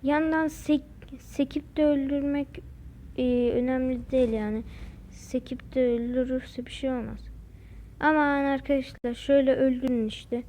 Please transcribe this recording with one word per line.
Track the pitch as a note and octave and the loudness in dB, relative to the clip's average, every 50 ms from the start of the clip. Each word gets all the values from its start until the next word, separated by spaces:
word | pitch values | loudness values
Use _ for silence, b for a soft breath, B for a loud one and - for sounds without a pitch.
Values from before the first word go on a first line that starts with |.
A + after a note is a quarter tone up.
Yandan | - C4 D4 D4+ D#4+ D#4 D#4+ D#4+ D#4+ D#4 | 2 2 2 4 4 2 2 2 2 0
sek-, | D#4 - - - D4+ C#4+ - - - - - - - B3+ | -2 -6 0 2 2 2 2 -4 -18 -20 -18 -16 -16 -16
sekip | - - - - C#4+ C4+ - D4+ - - - | -16 -12 -2 -2 -2 0 -2 -6 -6 -4 0
de | D#4 D4+ | 4 4
öldürmek, | D4 D4 C#4 C4+ C4+ C#4+ C#4+ C#4 C#4+ C#4+ C#4+ C#4+ - - - - - - - - - - - - - - | 4 4 4 2 0 0 0 0 0 0 -2 -2 -4 -8 -16 -16 -16 -16 -16 -16 -18 -18 -18 -18 -12 -4
e, | - B3+ B3 B3 B3 A#3+ A#3+ | -2 0 2 2 4 2 2
önemli | - - B3 B3+ C4 C4 C4 B3+ B3+ A#3+ A#3 - | 2 2 0 2 0 0 0 0 -2 -4 -4 0
değil | C4 C4 B3+ A#3 | 2 4 4 4
yani. | A3 A3 G#3 G#3+ G#3+ A3 A#3 B B B B B B B B - | 2 0 -2 -2 -2 -4 -6 B B B B B B B B -18
Sekip | - - - - - B3+ B3+ - C4 B3 - - - | -18 -18 -14 -4 -4 -4 -4 -4 -10 -10 -10 -4 0
de | C4 B3+ | 2 4
öldürürse | B3 A#3+ A#3 A#3 A#3+ B3 B3+ B3+ B3+ B3+ B3+ B3+ - - - B3 | 4 2 0 0 0 0 0 0 0 -2 -4 -4 -6 -10 -10 -10
bir | - | -10
şey | - - - C4 | -10 -4 -4 -2
olmaz. | B3+ B3 A3 A3 A3 G3+ - - - - B B B B B B B B B B B B | -2 -2 -4 -6 -8 -10 -12 -14 -16 -16 B B B B B B B B B B B B
Aman | - D4+ D#4 D4+ D4 C#4+ C#4+ C#4 C#4 | 2 4 6 6 4 4 4 2 2
arkadaşlar | C#4 C#4 C4+ C4+ - C#4+ C4+ C4 - - - - A#3+ A#3+ | 2 0 0 0 0 0 0 0 -4 -10 -6 -6 -6 -6
şöyle | - - - C#4 C#4 C4+ C4 C4 | -4 2 6 6 6 8 6 4
öldürün | - C4 C4+ B3+ B3 C4 C4 B3+ A#3 A3 | 4 4 4 4 2 0 0 0 0 0
işte. | G#3+ G#3+ - - - A#3+ A#3+ A#3+ | -2 -4 -8 -8 -6 -6 -6 -6